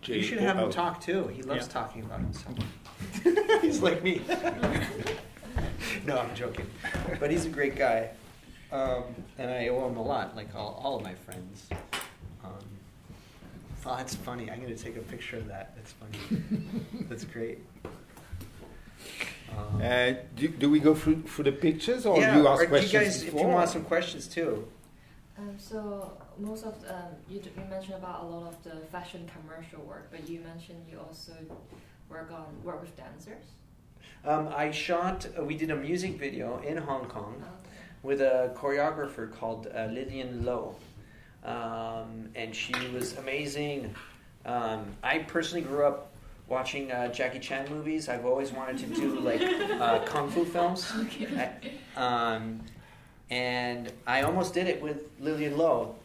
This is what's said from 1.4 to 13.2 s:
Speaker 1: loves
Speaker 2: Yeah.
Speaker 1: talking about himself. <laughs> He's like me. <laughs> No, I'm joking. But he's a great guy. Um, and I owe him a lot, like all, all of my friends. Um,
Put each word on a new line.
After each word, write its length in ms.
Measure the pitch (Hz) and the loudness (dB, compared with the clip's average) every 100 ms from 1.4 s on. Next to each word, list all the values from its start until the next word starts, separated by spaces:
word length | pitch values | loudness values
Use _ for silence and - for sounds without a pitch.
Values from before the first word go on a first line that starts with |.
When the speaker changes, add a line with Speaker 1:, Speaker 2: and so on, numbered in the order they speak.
Speaker 1:
loves 240 | 131 131 120 | -4 -2 -2
Speaker 2:
Yeah. 60 | |
Speaker 1:
talking 300 | 127 110 120 | -4 -4 -6
about 160 | 110 - | -8 -4
himself. 360 | - - - - - - - - - | -4 -4 -8 -6 -6 -6 -16 -10 -8
<laughs> 480 | - 349 359 415 440 | 2 4 4 6 6
He's 180 | 320 294 | 6 4
like 200 | 185 165 | 4 4
me. 200 | 175 175 - | 2 2 0
<laughs> 60 | 359 339 339 - 294 - 415 220 - - - - 240 - - - - 143 | 0 0 0 2 2 0 -2 -4 -4 -8 -14 -4 0 0 -2 -4 -4 0
No, 120 | 135 | 0
I'm 160 | 113 | 0
joking. 320 | 110 143 - - - - 156 165 180 | -4 -4 -4 -8 -8 -4 -2 -2 0
But 120 | 147 | 2
he's 140 | 165 | 2
a 40 | 165 | 2
great 260 | 147 139 135 | 0 0 4
guy. 320 | 135 113 113 - - - - - - | 4 4 0 -8 -18 -20 -18 -20 -6
Um, 300 | 139 131 127 123 117 - - | -2 0 0 -2 -10 -14 -8
and 140 | 123 | -4
I 180 | 127 120 | -2 0
owe 180 | 123 127 | 2 0
him 100 | 117 | -2
a 40 | |
lot, 320 | 113 135 98 | 0 0 -2
like 200 | 110 104 | -6 -10
all, 260 | - 104 - | -8 -8 -4
all 140 | 135 123 | -4 -2
of 60 | |
my 120 | 92 | -4
friends. 540 | 92 - 92 92 101 - - - - - - - - | -10 -12 -12 -12 -14 -10 -10 -6 -8 -8 -12 -16 -14
Um, 100 | 95 98 101 101 - - - - | -14 -12 -14 -16 -18 -20 -18 -18